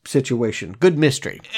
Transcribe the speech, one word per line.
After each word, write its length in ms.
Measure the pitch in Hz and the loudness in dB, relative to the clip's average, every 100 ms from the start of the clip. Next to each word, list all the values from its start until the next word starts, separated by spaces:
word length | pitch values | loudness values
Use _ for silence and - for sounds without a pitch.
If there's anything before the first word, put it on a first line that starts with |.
situation? 720 | - 139 131 120 113 - 95 98 | -2 -2 0 -2 -2 -4 -10 2
Good 200 | 185 151 | 2 4
mystery. 420 | 151 139 - - - | 2 2 -6 -12 -10